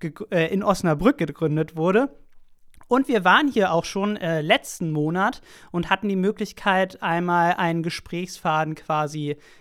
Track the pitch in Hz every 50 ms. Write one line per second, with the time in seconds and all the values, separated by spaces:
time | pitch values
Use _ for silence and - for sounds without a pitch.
0 | - 165 147 - - - - 175 160 160 190 190 202 208 185 180 - 175 156 147
1 | 170 233 302 - 170 156 147 - 165 156 147 156 160 156 170 165 160 175 190 214
2 | 269 277 - - - - - - - - - - - - - - - - 233 254
3 | 269 - 262 214 175 185 185 247 302 285 240 233 190 180 165 170 165 - - 196
4 | 196 208 208 208 - 165 165 160 151 156 214 277 - - - - 180 160 151 151
5 | 151 156 165 180 190 226 269 - - - - - - - - 175 170 - 196 190
6 | 202 208 196 190 180 202 214 - 214 190 - - - 208 190 185 190 185 - -
7 | - 185 165 170 175 175 175 175 170 170 180 - 180 170 165 165 160 170 - -
8 | - - - 170 180 180 - - - 175 156 156 156 156 156 - - - 160 151
9 | 151 147 151 156 147 143 147 147 - - - -